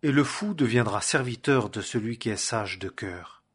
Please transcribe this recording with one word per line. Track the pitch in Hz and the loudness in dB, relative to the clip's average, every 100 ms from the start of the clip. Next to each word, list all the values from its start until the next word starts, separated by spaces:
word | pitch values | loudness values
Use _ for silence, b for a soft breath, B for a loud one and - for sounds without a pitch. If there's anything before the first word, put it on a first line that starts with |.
et | 151 | 4
le | 139 | 4
fou | 135 - 208 | 2 0 -4
deviendra | 175 123 120 110 101 | 2 4 4 2 0
serviteur | - 151 123 117 - 135 107 | 0 0 0 -2 2 2 2
de | 107 | -4
celui | 98 123 110 117 | -4 -2 -2 -4
qui | 117 | -4
est | 101 | -2
sage | - 113 101 92 | -2 -2 -4 -6
de | 95 | -8
cœur. | - 98 90 85 - _ | -8 -10 -10 -14 -20 _